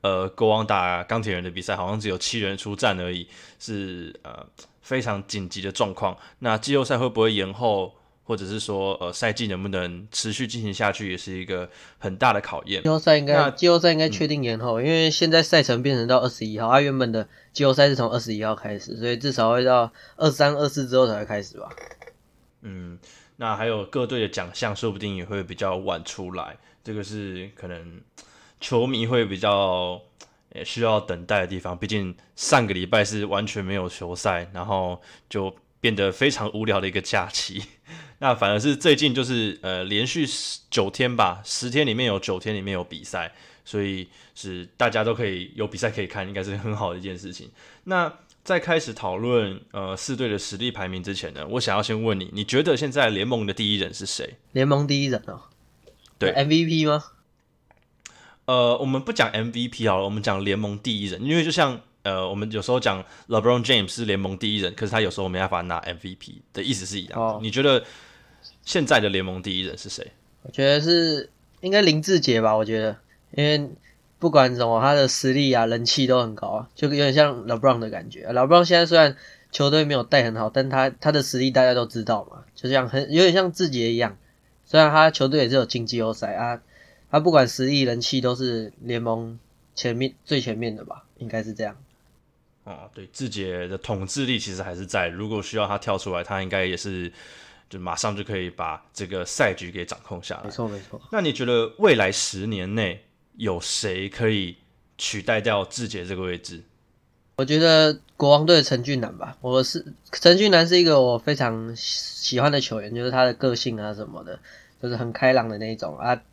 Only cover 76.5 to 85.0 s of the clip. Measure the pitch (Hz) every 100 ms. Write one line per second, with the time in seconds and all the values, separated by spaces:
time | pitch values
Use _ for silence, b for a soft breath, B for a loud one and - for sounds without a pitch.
76.5 | 104 113 - 147 143 143 135 147 123 107
77.5 | 117 135 120 110 107 82 - - 123 131
78.5 | 170 170 175 170 165 151 139 B B B
79.5 | - 143 151 151 143 120 143 117 110 110
80.5 | 135 135 131 131 127 156 151 135 127 131
81.5 | 131 127 127 120 117 104 110 98 - -
82.5 | - 127 135 123 135 139 156 185 175 185
83.5 | 170 175 127 117 117 117 98 _ _ _
84.5 | _ _ 156 156 156